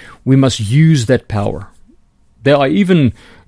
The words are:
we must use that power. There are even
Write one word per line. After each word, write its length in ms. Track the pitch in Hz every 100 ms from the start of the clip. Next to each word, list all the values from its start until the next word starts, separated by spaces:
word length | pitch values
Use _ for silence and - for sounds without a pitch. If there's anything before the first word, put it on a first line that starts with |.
| - - 127
we 100 | 135
must 240 | 135 -
use 460 | 104 139 160 151 110
that 220 | 123 -
power. 420 | 104 104 78 95 _ - _ _ _ _ _
There 140 | 135 143
are 120 | 135
even 460 | 180 185 180 127 - - -